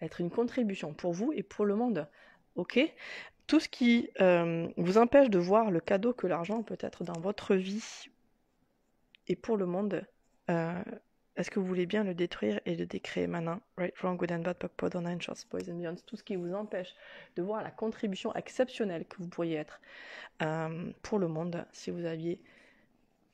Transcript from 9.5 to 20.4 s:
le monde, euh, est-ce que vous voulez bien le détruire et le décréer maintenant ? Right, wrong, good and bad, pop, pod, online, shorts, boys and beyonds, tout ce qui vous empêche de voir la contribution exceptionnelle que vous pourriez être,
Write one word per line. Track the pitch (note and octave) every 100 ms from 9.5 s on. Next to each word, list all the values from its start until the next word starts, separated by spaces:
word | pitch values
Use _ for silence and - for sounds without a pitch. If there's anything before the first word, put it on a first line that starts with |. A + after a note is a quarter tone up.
| G#3+
le | F3+
monde, | F3+ G#3 F3 - _ _ _ -
euh, | E3+ E3 F3+ - G#3 _ _ _ -
est-ce | F3
que | G#3
vous | F#3
voulez | F#3 F3
bien | G#3+
le | G3+
détruire | F3 F3+ - G#3 G#3 -
et |
le | E3+ F3
décréer | - - F3+ F3
maintenant ? | F3 E3 E3+ - -
Right, | F3 -
wrong, | F#3 F3+
good | F3
and | E3+
bad, | F3 F3+
pop, | F3+ -
pod, | F3+ F3+
online, | E3+ F3
shorts, | - - -
boys | F#3 F#3
and | E3+
beyonds, | E3+ F3+
tout | - A3+
ce |
qui | - F#3+
vous | F3
empêche | F#3+ G#3 G3 F3+ - - - - -
de |
voir | F3+ G#3+
la | -
contribution | - A3 - G#3+ F#3+ A3
exceptionnelle | - - - B3+ - G#3+ E3 -
que | -
vous | F3
pourriez | - E3+ D#3
être, | D3+ - - - - - - -